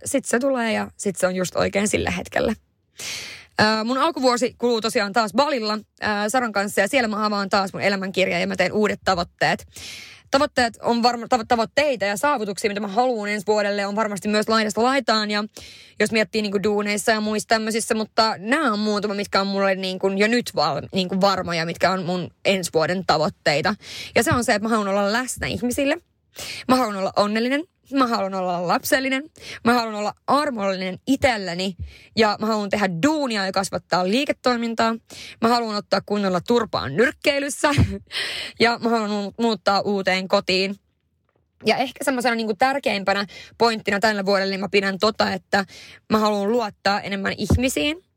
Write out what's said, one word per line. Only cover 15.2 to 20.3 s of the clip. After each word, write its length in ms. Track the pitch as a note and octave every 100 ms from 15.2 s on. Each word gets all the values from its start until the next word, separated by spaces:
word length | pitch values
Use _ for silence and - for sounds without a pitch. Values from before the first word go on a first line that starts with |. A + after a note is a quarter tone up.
| G#3
ja 120 | G#3 G#3+ - - - - -
jos 120 | G#3
miettii 300 | A3 G#3+ A3
niinku 220 | G#3+ G3
duuneissa 480 | G#3+ G#3 G#3 G#3 A#3+
ja 100 | A3
muissa 260 | G#3+ G#3+ -
tämmöisissä, 480 | A3 A3 A3 - A3+
mutta 400 | G#3+ - A3 F3
nää 360 | G3+ C#4+ C#4
on 60 | G#3
muutama, 340 | G#3+ G#3 G#3
mitkä 280 | G3+ G3+ G3
on 60 | G3
mulle 280 | G3 G3 F#3+
niinku 320 | F#3 F#3 G3
jo 180 | G3
nyt 240 | G#3